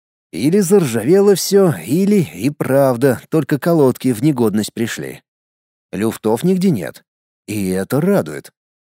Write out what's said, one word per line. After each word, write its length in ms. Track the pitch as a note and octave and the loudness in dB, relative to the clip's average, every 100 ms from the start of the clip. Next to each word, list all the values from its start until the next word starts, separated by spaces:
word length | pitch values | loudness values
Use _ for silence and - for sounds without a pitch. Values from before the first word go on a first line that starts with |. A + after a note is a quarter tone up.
| _ _ _ | _ _ _
Или 280 | D#2 C3+ G3+ | -4 0 2
заржавело 760 | E3+ G3+ D3+ A2+ A2 G3 G3+ G3 | 4 2 2 -2 2 2 4 2
всё, 380 | - G3 F#3+ | 2 2 2
или 480 | G2 E2 D#3+ G3 G#3 | 0 -2 0 2 2
и 280 | D#3 F2 B2 | 0 -4 -6
правда 720 | D3 - C3+ C3+ A#2+ C#3 A2+ - | -4 -2 2 2 2 0 0 -2
только 300 | D#3+ C#3 D3 | -2 -2 -2
колодки 540 | F3 E3+ C3+ - C3 | 0 2 2 2 -2
в 80 | G#2+ | 0
негодность 520 | D3 C3 A2 G2+ G2 | 0 2 0 0 -4
пришли. 500 | - A2+ - C2+ B1+ _ _ _ _ _ _ _ | -6 -8 -8 -12 -14 _ _ _ _ _ _ _
Люфтов 520 | F2+ A2 - G#2+ A#2 | -4 -4 -2 -2 0
нигде 260 | F3 F#3+ F#3+ | 0 0 0
нет. 340 | A#2+ C2+ - _ _ _ _ - | -2 -6 -14 _ _ _ _ -10
И 220 | G#2+ F#2+ | -6 -4
это 300 | F#2 F#2+ C3 | -4 -2 -2
радует. 540 | F3 G3 E2 C#2+ - _ _ _ _ | 0 0 -2 -10 -16 _ _ _ _